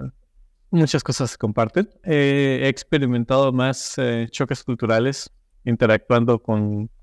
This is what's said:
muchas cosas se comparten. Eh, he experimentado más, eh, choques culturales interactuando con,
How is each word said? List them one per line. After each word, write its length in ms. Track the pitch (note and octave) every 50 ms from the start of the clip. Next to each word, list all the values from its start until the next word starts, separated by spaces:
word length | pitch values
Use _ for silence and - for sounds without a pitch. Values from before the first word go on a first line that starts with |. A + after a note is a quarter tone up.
| C3 C3 - _ _ _ _ _ - _ _ _ _ _
muchas 320 | - E3+ D#3+ D3 - D3+ -
cosas 280 | - B2+ - C3+ A#2
se 60 | - -
comparten. 500 | - A2 G#2+ - A2+ A2 - E3+ G3+ - _ _ -
Eh, 580 | F#3+ D#3+ D3 C#3+ C#3 C#3 C#3+ C#3 C3+ C3+ B2+ C3
he 40 | C3+
experimentado 840 | C#3 - - - - D3+ C#3 B2+ B2 A#2+ A#2+ - C3+ C3+ C#3 C3+ B2+
más, 400 | B2+ B2+ C3 C3 - - - - -
eh, 280 | C3+ B2 A#2+ A#2 A#2 A2+
choques 320 | - - C#3 B2 C#3 - -
culturales 680 | - B2+ A2+ - A2 A2+ A2+ A#2+ C3 C#3+ - - - _ _ _ _ _ _ -
interactuando 760 | A#2 A#2+ A2+ - A2 A2 G#2+ - - B2 A#2+ A#2 A#2 A#2+ A2
con, 480 | - - A2 G#2+ G#2+ G#2 G#2 G#2 G#2+ A2+ - -